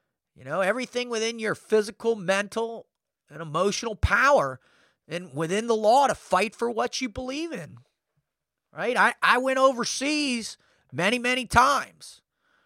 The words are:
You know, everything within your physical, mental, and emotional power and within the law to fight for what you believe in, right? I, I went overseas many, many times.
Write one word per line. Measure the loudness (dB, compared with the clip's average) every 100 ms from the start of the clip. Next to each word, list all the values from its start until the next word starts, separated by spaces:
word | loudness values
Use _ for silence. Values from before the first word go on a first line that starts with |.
| _ _ _ -20
You |
know, | -6 -2
everything | 0 0 -4 -6 -4
within | -2 -4 -4
your | -4
physical, | -6 0 2 2 -2 -2
mental, | -2 0 -2 -2 -4 -6 -8 -16 _ _ _ _
and | -14
emotional | -6 0 0 -2 -6 -2
power | 0 4 4 4 2 -6 _ _ _ _ -12
and | -12 -10
within | -6 -4 -2 0
the | 2
law | 4 6 4
to |
fight | 0 0 0 0
for | -2 -4
what | -2 -4 -4
you | -8
believe | -6 -8 -8 -8
in, | -10 -14 -18 _ _ _ _ _ _ _ _ _
right? | -8 -2 2
I, | 2 4
I | 2 2
went | 2 4
overseas | 4 2 -4 -4 -2 -2 -2 -4 -6 -14 _ _ _
many, | -4 -2 0
many | -2 -4 0
times. | 4 4 2 -4 _ -20 -20 _ _ _ _